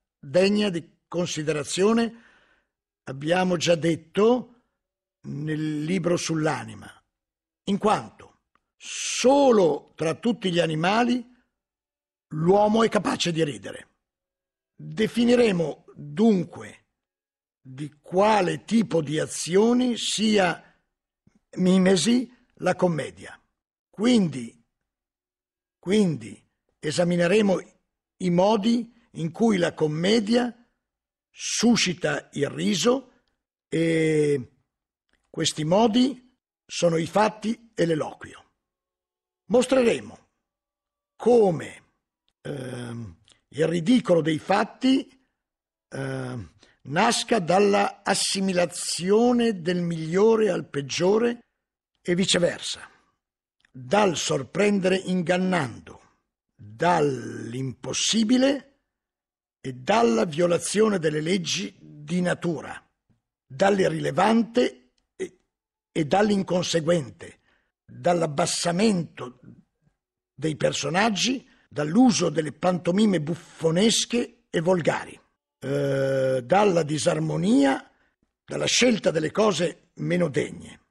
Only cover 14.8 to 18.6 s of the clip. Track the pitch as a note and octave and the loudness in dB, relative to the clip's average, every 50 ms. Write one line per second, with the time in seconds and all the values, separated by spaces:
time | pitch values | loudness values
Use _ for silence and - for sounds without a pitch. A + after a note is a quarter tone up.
14.8 | D3+ D3+ D#3 F#3 A3 - - A#3 A#3+ A#3 B3 A#3+ A#3+ A3 F#3 E3+ D#3+ C#3+ - - | -16 -10 -4 -2 -2 -2 0 0 2 4 4 4 4 2 2 0 -2 -4 -6 -10
15.8 | _ - - - D3 D3 D3 D#3+ A3 A#3 G#3 F3+ D#3 - - A2+ - - - - | _ -20 -20 -18 -18 -10 -2 2 4 4 4 2 0 -4 -10 -18 -18 -18 -20 -20
16.8 | _ _ _ _ _ _ _ _ _ _ _ _ _ _ _ _ _ C3 C3 C3 | _ _ _ _ _ _ _ _ _ _ _ _ _ _ _ _ _ -20 -14 -14
17.8 | D3+ C#3 _ _ _ - F3 F#3 G3+ G#3+ A3 G#3 F#3 E3 D#3 D3 | -14 -14 _ _ _ -4 0 2 4 4 4 2 2 0 -2 -4